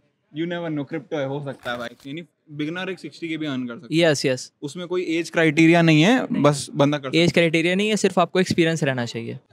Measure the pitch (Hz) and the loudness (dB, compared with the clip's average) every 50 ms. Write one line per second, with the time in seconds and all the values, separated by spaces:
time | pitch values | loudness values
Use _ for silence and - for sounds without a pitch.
0 | _ _ _ _ _ _ 147 151 170 175 175 175 170 165 151 143 139 - 165 160 | _ _ _ _ _ _ -8 -8 -6 -6 -6 -6 -6 -6 -6 -6 -6 -6 -8 -10
1 | - - 165 147 135 135 139 147 143 139 123 - - 123 120 120 117 120 123 - | -8 -6 -6 -4 -4 -4 -6 -6 -8 -10 -12 -10 -8 -8 -8 -8 -8 -12 -14 -16
2 | - 139 143 170 165 - _ _ _ 160 147 147 151 151 170 185 185 185 185 - | -16 -14 -14 -14 -14 -16 _ _ _ -14 -10 -8 -6 -6 -6 -6 -8 -8 -10 -10
3 | - 143 - - 170 165 160 156 156 147 135 127 127 120 117 117 117 110 151 160 | -12 -16 -14 -12 -10 -8 -6 -6 -6 -6 -6 -6 -6 -8 -10 -14 -8 -4 0 2
4 | 170 160 143 - - 135 127 127 - - _ _ - 143 - 180 180 165 180 185 | 4 4 2 2 0 -2 -2 -4 -6 -12 _ _ -12 -12 -10 -12 -8 -6 -6 -4
5 | 185 - 160 170 165 - - 170 160 160 143 160 160 160 170 170 165 165 156 151 | -4 -2 -4 -4 -4 -2 0 2 2 4 4 6 6 6 6 6 6 6 6 6
6 | 160 214 262 254 - - - - 143 147 147 143 - - - 147 143 143 151 143 | 6 6 4 2 0 -2 0 2 4 4 4 2 -4 -4 0 0 2 2 0 -2
7 | 135 131 156 160 175 165 - 175 170 160 156 165 160 175 180 190 208 214 214 196 | -4 -2 0 2 2 4 4 4 2 4 2 2 2 2 0 0 0 0 0 0
8 | - 190 180 185 170 - - 185 185 - - 185 165 160 165 156 156 139 131 127 | 0 0 2 2 0 2 2 0 0 2 2 2 2 2 0 0 0 -2 -2 -2
9 | 120 117 - 117 117 117 127 - - _ | -4 -6 -8 -10 -10 -10 -12 -14 -6 _